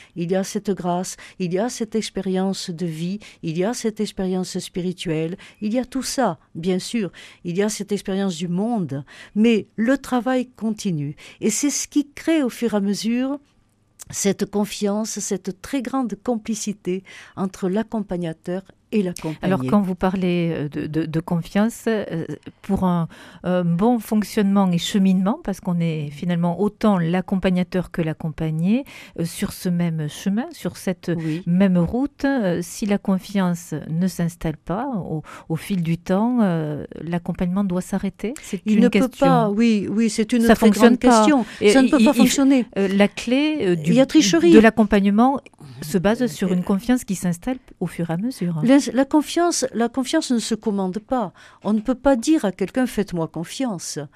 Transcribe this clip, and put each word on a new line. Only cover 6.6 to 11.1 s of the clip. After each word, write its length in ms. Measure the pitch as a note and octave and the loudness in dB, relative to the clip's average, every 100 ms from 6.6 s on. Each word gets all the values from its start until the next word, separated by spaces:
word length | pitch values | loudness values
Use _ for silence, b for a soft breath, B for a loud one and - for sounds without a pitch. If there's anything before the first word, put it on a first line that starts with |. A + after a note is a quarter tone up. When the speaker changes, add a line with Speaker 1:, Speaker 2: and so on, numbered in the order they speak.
| F3 F#3 | -2 -2
Speaker 1:
sûr. 340 | - A#3 F3+ B B B F3 | -2 -4 -4 B B B -8
Il 100 | F3 | -2
y 80 | |
a 60 | G#3+ | -2
cette 240 | G#3+ G3 | -2 -6
expérience 420 | G3+ - F#3+ G3 D#3+ | -6 -4 -2 -2 -4
du 140 | F3 | -4
monde, 560 | F3 A3 A#3 D#3 C#3 - B B G3+ | -2 -2 -2 -4 -8 -12 B B 2
mais 320 | A3+ A3 - - | 4 4 -2 -4
le 200 | A3+ C4+ | 0 0
travail 520 | - B3+ B3+ B3+ B3 | 0 -2 0 -2 -4
continue. 640 | - A3 G#3+ G3+ D#3 C#3+ | -6 -6 -4 -4 -4 -6